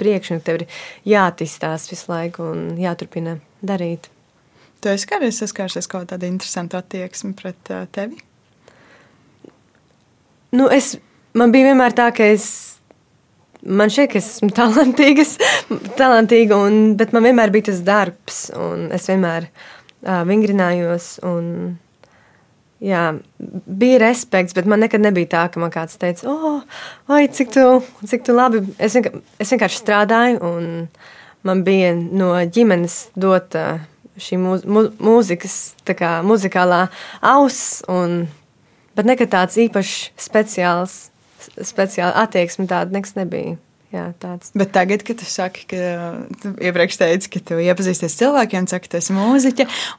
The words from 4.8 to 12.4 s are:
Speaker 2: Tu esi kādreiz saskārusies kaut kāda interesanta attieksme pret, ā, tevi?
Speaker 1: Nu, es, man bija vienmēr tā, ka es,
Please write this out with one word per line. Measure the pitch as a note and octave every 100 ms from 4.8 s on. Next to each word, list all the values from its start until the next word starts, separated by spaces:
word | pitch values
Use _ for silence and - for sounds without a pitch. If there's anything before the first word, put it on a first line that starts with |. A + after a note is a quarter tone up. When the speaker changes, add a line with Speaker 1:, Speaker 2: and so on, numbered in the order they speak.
Speaker 2:
Tu | G#3+
esi | G3+ -
kādreiz | G#4 C4 A3+
saskārusies | G#3 - F#3 - F#3
kaut | F#3 F3
kāda | F3+ F3+
interesanta | F#3 - - F3 F3+
attieksme | F3+ F#3+ F#3 - G3+ F#3+
pret, | F#3 F3+ -
ā, | F#3 F#3
tevi? | - G#3 E4 _ _ _ _ _ _ _ _ _ _ _ _ - _ _ _ _ _ _ _ _ _ _
Speaker 1:
Nu, | B3 C4+
es, | C#4 - - _ _ _
man | A3+ A#3+
bija | B3 C4
vienmēr | C4+ B3 A#3+
tā, | A#3+
ka | A#3 G#3+
es, | G#3